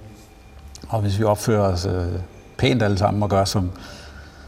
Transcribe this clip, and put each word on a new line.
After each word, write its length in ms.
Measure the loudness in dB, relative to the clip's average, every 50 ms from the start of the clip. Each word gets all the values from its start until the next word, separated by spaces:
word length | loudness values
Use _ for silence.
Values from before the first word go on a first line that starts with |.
| -18 -20 -20 -20 -20 -20 -20 -20 -20 -20 -20 -20 -20 -20 -20 -18 -10 -6
Og 120 | -4 0
hvis 180 | 0 0 2 2
vi 60 | 2
opfører 360 | 2 2 2 2 2 2 4 4 2 2
os, 140 | 0 -2
øh, 200 | -2 -2 -2 -2 -2 -4 -4 -6 -10 -14 -20 -20 -18 -6 0
pænt 240 | 2 2 2 4 2
alle 160 | 2 2 2
sammen 240 | 2 2 2 2 0
og 60 | 2
gør, 140 | 2 2 2
som 260 | 2 2 0 -2 -2 -4 -8 -14 -18 -18 -18 -18 -18 -18 -18 -20 -20 -20 -20 -20